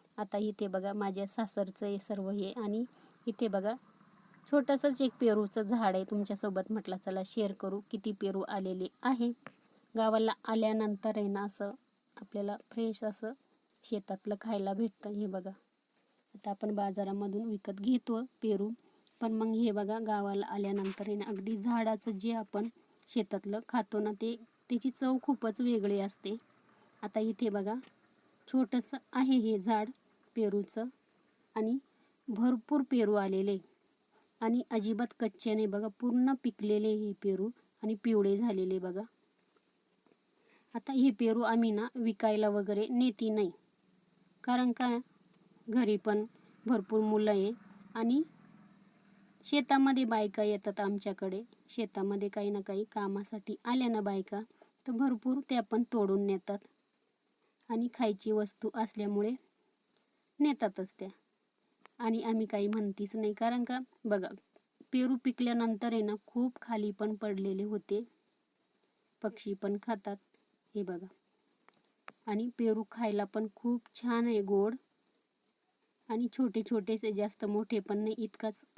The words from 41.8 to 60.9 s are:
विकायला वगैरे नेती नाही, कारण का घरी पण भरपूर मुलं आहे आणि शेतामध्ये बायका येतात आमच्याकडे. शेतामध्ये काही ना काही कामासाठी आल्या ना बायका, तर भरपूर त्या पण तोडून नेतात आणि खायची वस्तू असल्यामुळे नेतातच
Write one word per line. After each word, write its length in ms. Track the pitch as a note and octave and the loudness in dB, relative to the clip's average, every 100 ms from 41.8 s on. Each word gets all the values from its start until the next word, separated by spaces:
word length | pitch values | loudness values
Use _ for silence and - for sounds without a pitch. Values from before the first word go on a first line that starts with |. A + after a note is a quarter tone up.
| A#3 | -2
विकायला 540 | B3+ A3+ G3+ A3 G#3+ G#3+ | -2 -2 2 2 4 2
वगैरे 400 | G#3 G3+ G#3 A3 | 2 0 -2 0
नेती 400 | B3 B3+ G#3 A3 | 2 2 2 0
नाही, 200 | G#3+ F#3 - _ _ _ _ _ _ _ _ | 2 0 -2 _ _ _ _ _ _ _ _
कारण 280 | - B3 B3 | 0 2 2
का 240 | A#3 B3 A#3+ - _ _ _ _ _ - | 2 0 0 -4 _ _ _ _ _ -2
घरी 300 | A#3+ G#3+ G#3 | 2 4 2
पण 280 | G#3+ G#3 A3 - - - | 2 0 0 -10 -20 -10
भरपूर 360 | - A#3 F#3+ A3 | 0 0 2 2
मुलं 280 | G#3+ G#3+ G#3+ | 4 4 4
आहे 220 | G3+ G3+ A#3+ - - - | 4 2 -2 -12 -20 -12
आणि 280 | A3+ A#3 C4+ E4 - - - - - _ _ _ _ _ _ | -2 2 2 2 -6 -20 -20 -20 -20 _ _ _ _ _ _
शेतामध्ये 580 | - C#4+ B3 C#4 C4+ C4 | 0 0 4 4 6 4
बायका 380 | A#3+ A3 G#3+ G#3+ | 2 0 0 0
येतात 380 | G#3 G3+ G3+ G3 | 0 0 -2 -2
आमच्याकडे. 600 | G3+ G3+ G3+ F#3+ F#3+ F#3+ A#3 - _ | -2 -2 -4 -4 -4 -6 -10 -20 _
शेतामध्ये 600 | - G#3+ G3 G3 G3+ G3+ | -6 -6 -2 -2 -2 -4
काही 220 | G#3 G3+ | -2 -2
ना 100 | G3+ | -4
काही 240 | G3 G3 G#3+ | -4 -6 -4
कामासाठी 640 | G#3+ G3 G3+ G3+ G#3+ G#3 - | -4 -4 -4 -6 -10 -10 -8
आल्या 220 | A#3+ B3+ B3 | -2 0 0
ना 120 | G#3+ | 0
बायका, 400 | G3+ G3 F#3 G#3 A3 _ - _ - | 0 -2 -4 -8 -10 _ -20 _ -6
तर 60 | |
भरपूर 460 | A#3 C4+ A#3+ B3+ C4+ - | 0 0 0 0 -2 0
त्या 120 | B3 | -2
पण 200 | G#3+ A#3+ A#3 | 0 0 0
तोडून 340 | A#3 G3 G3 G3+ | 2 2 2 2
नेतात 320 | F#3+ - G3+ - _ _ _ _ _ _ _ _ _ - | -2 -2 -8 -8 _ _ _ _ _ _ _ _ _ -6
आणि 180 | A3+ A#3+ | -2 -2
खायची 380 | - A3+ G3 A3 | 2 2 2 0
वस्तू 380 | G#3+ G#3 - A3 | 0 0 -2 -6
असल्यामुळे 560 | A#3 A3 G#3+ G#3 G3+ G#3 B3+ _ _ _ _ _ _ _ _ _ - | -2 -2 -2 0 2 0 -2 _ _ _ _ _ _ _ _ _ 2
नेतातच 520 | D4 B3+ G#3 G3 F#3+ | 2 4 0 -2 -8